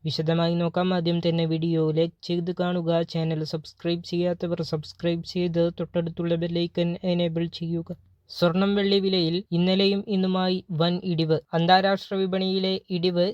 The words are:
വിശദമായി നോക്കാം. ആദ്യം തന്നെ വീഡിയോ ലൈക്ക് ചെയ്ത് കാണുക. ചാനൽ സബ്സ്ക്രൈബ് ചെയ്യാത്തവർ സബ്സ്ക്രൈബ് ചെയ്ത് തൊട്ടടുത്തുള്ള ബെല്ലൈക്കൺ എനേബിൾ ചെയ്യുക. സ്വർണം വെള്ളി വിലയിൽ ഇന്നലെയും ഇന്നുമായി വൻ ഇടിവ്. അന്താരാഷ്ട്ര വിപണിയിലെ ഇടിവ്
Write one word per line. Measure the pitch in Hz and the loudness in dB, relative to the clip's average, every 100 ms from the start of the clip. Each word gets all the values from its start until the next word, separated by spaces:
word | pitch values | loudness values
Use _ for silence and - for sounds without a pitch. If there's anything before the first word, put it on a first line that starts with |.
വിശദമായി | 160 - 156 165 170 | -6 -4 0 2 2
നോക്കാം. | 170 170 180 180 185 | 0 0 0 0 0
ആദ്യം | 170 170 | 0 0
തന്നെ | 170 165 165 | 2 0 0
വീഡിയോ | 160 165 160 156 156 | 0 0 2 2 2
ലൈക്ക് | 170 - - | 0 -2 -4
ചെയ്ത് | 175 175 180 | -4 -2 -2
കാണുക. | 175 180 165 170 165 | -2 -2 0 0 0
ചാനൽ | 170 160 156 | -2 -2 -2
സബ്സ്ക്രൈബ് | 156 160 151 - 170 170 170 | -4 -8 -10 -8 -4 -4 -4
ചെയ്യാത്തവർ | 175 175 175 175 170 160 | -2 -2 -2 -4 -4 -4
സബ്സ്ക്രൈബ് | 156 151 - 170 170 165 | -4 -6 -6 -2 -2 -4
ചെയ്ത് | 185 180 170 170 170 | -2 -2 2 0 0
തൊട്ടടുത്തുള്ള | 165 175 170 165 170 | -6 -4 -4 -4 -2
ബെല്ലൈക്കൺ | 170 170 170 170 - 170 175 185 | -2 -2 -2 -2 0 -2 -2 -2
എനേബിൾ | 175 175 165 170 - | 0 0 0 -4 -6
ചെയ്യുക. | 165 170 165 170 - _ _ - | -4 -4 -6 -12 -16 _ _ 0
സ്വർണം | 175 170 196 202 | 0 2 2 2
വെള്ളി | 196 196 | 2 2
വിലയിൽ | 190 185 165 170 - 170 | 2 2 0 -2 -2 0
ഇന്നലെയും | 180 190 196 196 202 | 2 4 2 2 0
ഇന്നുമായി | 196 185 185 185 185 - 165 | 0 2 2 0 0 -4 0
വൻ | 170 175 190 | 0 0 -2
ഇടിവ്. | 165 160 160 - 165 | 0 2 0 0 0
അന്താരാഷ്ട്ര | 170 185 190 196 - 196 | 6 6 6 0 -2 -4
വിപണിയിലെ | 190 190 190 190 190 190 _ 180 | -2 0 0 0 0 -4 _ -2
ഇടിവ് | 185 175 180 | 0 2 0